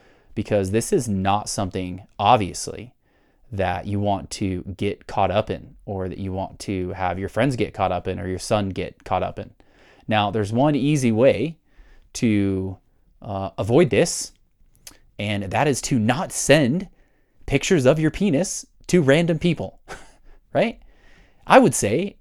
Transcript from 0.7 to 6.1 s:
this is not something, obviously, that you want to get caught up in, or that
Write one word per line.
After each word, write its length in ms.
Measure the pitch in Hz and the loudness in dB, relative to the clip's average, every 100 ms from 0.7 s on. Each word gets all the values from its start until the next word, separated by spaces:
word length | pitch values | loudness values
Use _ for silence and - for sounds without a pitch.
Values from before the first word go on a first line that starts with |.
this 220 | 107 - | -2 0
is 160 | 190 113 | -2 0
not 400 | 98 95 101 - | -2 0 0 -2
something, 580 | - 95 95 90 90 - - | -6 -4 -4 -8 -10 -16 -2
obviously, 720 | 104 120 90 82 - - 120 _ _ _ _ _ - | 4 4 4 -6 -10 -12 -16 _ _ _ _ _ -14
that 340 | 98 90 90 - | -2 -2 -2 -4
you 140 | 101 | -4
want 300 | 101 98 - | -2 -2 -4
to 340 | - 98 90 - 82 | -6 -4 -4 -8 -6
get 300 | 101 - - | -6 -6 -8
caught 240 | - 95 | -2 0
up 180 | 104 - | 0 -2
in, 260 | 90 - - - | -6 -10 -20 -10
or 220 | 95 | -8
that 80 | 92 | -6